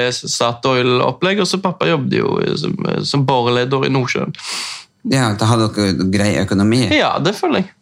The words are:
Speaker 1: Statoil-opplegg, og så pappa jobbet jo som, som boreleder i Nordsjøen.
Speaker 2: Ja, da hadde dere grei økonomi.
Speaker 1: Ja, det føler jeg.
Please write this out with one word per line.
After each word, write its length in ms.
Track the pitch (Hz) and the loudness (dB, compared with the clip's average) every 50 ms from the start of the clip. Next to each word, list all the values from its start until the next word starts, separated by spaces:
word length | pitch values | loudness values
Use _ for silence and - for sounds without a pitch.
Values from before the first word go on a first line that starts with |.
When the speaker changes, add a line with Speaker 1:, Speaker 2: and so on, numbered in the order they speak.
| 123 123 | 0 -2
Speaker 1:
Statoil-opplegg, 1300 | 123 - - - - - 123 117 113 117 - 135 131 123 123 127 123 127 135 131 131 - 175 185 196 208 | -2 -6 -6 -6 -4 -2 0 -2 -2 -2 0 0 2 2 2 2 2 2 2 0 -2 0 -2 0 0 0
og 80 | 185 180 | 0 -2
så 100 | - 185 190 | -2 -2 -2
pappa 240 | 185 175 - - 165 | -2 -2 -2 0 0
jobbet 300 | 165 147 131 131 - 57 | 0 0 0 0 -2 0
jo 180 | - 50 50 50 50 - - | 0 0 0 -2 -2 -2 -2
som, 200 | - - - - - - - - - | -4 -4 -4 -4 -4 -2 -2 -2 -2
som 240 | - - - 143 135 | -2 -2 0 0 2
boreleder 640 | 131 135 123 117 120 120 123 123 127 135 135 139 139 | 2 2 2 2 2 2 2 0 0 0 0 0 2
i 40 | |
Nordsjøen. 440 | 135 135 123 - - - - - - - - - - - - - - - - _ _ _ - | 0 0 0 0 -2 -4 -4 -6 -8 -10 -10 -10 -8 -8 -8 -10 -12 -14 -18 _ _ _ -4
Speaker 2:
Ja, 280 | 220 131 135 127 110 | 0 0 2 2 0
da 160 | 101 101 110 110 | 0 0 2 2
hadde 220 | 120 113 110 107 | 2 2 2 0
dere 360 | - 101 104 95 87 73 90 95 | 0 0 0 0 2 0 0 0
grei 180 | 95 101 101 104 82 | 2 2 2 2 2
økonomi. 480 | 69 98 - 107 95 101 107 117 131 123 - | 0 0 0 2 2 2 4 4 2 2 2
Speaker 1:
Ja, 240 | 302 294 190 120 - - | 2 2 2 2 0 0
det 160 | 139 180 214 | 0 -2 -2
føler 280 | - 381 349 254 196 185 | -2 -2 0 0 0 -2
jeg. 80 | - - _ | -4 -8 _